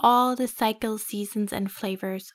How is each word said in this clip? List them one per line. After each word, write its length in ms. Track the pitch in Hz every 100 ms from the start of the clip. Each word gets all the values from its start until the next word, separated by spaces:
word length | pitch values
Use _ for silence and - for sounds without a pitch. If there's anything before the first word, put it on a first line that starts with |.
all 340 | 240 247 247
the 140 | 254 247
cycles, 560 | - 220 220 226 214
seasons, 480 | - 208 202 214 208
and 180 | 202 196
flavors 640 | - 202 190 190 190 -